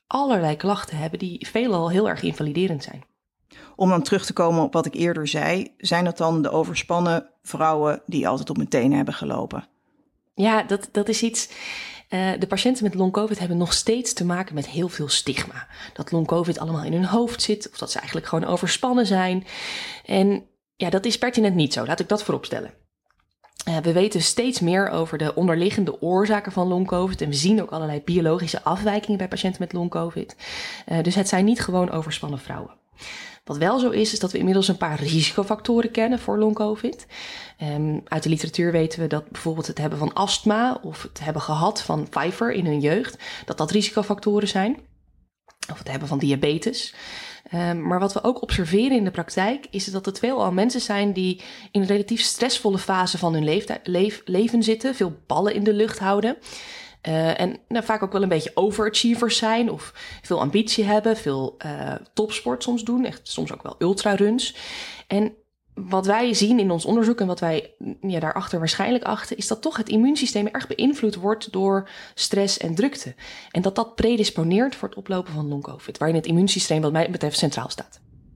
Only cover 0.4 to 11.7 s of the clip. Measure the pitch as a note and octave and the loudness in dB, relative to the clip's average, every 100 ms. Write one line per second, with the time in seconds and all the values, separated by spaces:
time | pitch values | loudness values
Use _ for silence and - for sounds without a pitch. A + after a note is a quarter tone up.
0.4 | D#3 D3+ F#3+ G3 - D3+ D#3 F3 F#3 F3 | 2 0 -2 -2 -4 -6 -6 -6 -8 -8
1.4 | - A3 B3 F3+ E3 F#3 G#3+ D#3+ E3+ D#3 | -6 -2 0 2 2 2 2 0 -4 -2
2.4 | D3+ D3+ F#3+ D3 - C3+ - _ _ _ | -2 0 0 -2 -8 -16 -20 _ _ _
3.4 | _ - - - F#3+ F3 - G3 - - | _ -20 -10 2 4 4 2 0 0 2
4.4 | E3+ E3 D3+ E3 D#3+ - E3+ E3+ D3 D#3 | 4 4 2 2 0 0 0 0 -2 -2
5.4 | D3+ F#3 - _ - F3 F3+ - E3 E3 | 0 0 -4 _ -2 2 0 0 2 2
6.4 | C#3 D#3+ D#3+ D#3 - F3 F3 E3 - _ | 2 0 0 -2 -2 0 2 0 -4 _
7.4 | - - D#3 D3+ D3+ D3 - D#3 F2+ C3 | -10 -2 0 2 0 -2 -4 -2 0 0
8.4 | - D3+ - - C3+ C#3+ C#3+ - C#2+ - | -2 -4 0 2 4 2 0 -4 -4 -4
9.4 | - - - _ _ _ _ _ _ - | -6 -10 -12 _ _ _ _ _ _ 0
10.4 | G#3+ A3 - G3+ - G#3 G#3+ G#3+ A3+ - | 2 2 2 -2 -2 -2 0 0 0 -2
11.4 | - - - | -6 -10 -12